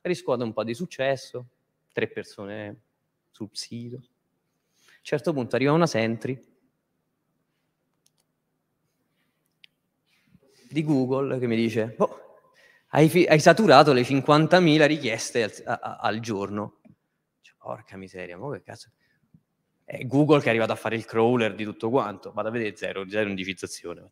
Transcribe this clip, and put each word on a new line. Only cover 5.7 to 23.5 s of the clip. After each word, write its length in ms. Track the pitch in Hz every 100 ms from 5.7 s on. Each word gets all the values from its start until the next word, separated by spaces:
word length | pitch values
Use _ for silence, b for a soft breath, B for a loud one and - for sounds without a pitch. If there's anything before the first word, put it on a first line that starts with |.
una 160 | 160 165
Sentry 520 | 110 113 113 123 127 _ _ _ _ _ _ _ _ _ _ _ _ _ _ _ _ _ _ _ _ _ _ _ _ _ _ _ _ _ _ _ _ - _ _ _ _ _ _ _ _ _ _
di 140 | 143
Google 560 | 151 139 127 131 139 131
che 80 | 123
mi 80 | 113
dice: 400 | 113 110 110 -
"Boh, 440 | - - - - _ b b b b
hai 200 | 135 160
fi-, 160 | 180 160
hai 140 | 156
saturato 520 | 175 170 214 135 151
le 120 | 127
cinquantamila 840 | 123 135 135 151 160 175 175 151 143
richieste 560 | 151 131 110 - 123
al, 120 | 104 - -
a, 140 | 120
a, 160 | 113 -
al 220 | 113 107
giorno." 640 | 117 98 98 104 107 _ _ _ _ _ _ _
Cioè, 140 | _ _
porca 400 | - 123 _ 95
miseria, 400 | 92 92 90 87
mo 140 | 135
che 100 | 107
cazzo. 300 | - 101 - _ _ _ _ _ _ _ _ _ _
È 200 | 139 131
Google 340 | 135 147 147
che 60 | 131
è 40 |
arrivato 220 | 113 110
a 60 | 107
fare 180 | 110 113
il 80 |
crawler 500 | 101 113 117 123 110 98
di 100 | 107
tutto 240 | 101 113
quanto. 420 | 131 104 98 95
Vado 160 | 104 107
a 40 |
vedere 220 | 117 107 95
zero, 300 | 95 92 95
zero 180 | 104 104
indicizzazione. 800 | 98 92